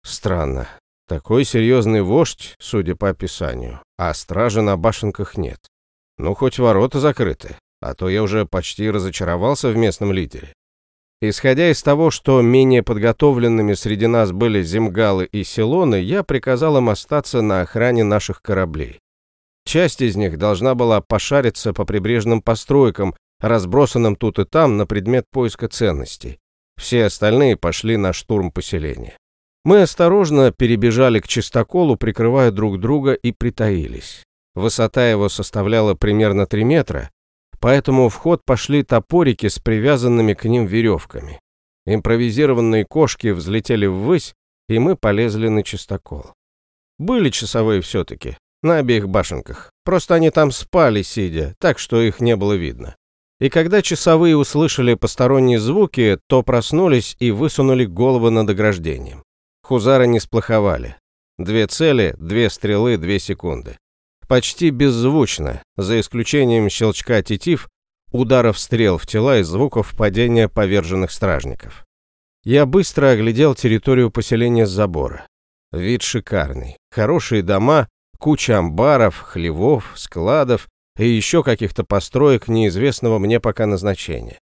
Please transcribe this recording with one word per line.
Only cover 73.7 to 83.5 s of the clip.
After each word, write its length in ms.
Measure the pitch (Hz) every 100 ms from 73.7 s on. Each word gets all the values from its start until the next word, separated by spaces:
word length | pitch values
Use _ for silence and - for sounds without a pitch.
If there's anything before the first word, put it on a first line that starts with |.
| 110 - 127 120
поселения 560 | 117 - 113 120 117 107
с 40 |
забора. 560 | 95 104 80 67 64 - _ _ _ _
Вид 300 | 85 90 120
шикарный. 760 | - 120 - 101 69 64 62 - _
Хорошие 520 | - 127 165 - 110
дома, 460 | 87 98 120 151 117 _ _ -
куча 400 | 147 147 - 107
амбаров, 600 | 85 80 135 139 107 -
хлевов, 720 | - 87 85 78 113 135 - -
складов 720 | - 87 92 151 131 117 - _ _ -
и 100 | 113
еще 340 | 113 - 170
каких-то 400 | 139 113 104 -
построек 680 | 95 101 - 127 147 123 -
неизвестного 720 | 113 107 87 135 - 117 110
мне 220 | 101 117
пока 240 | 117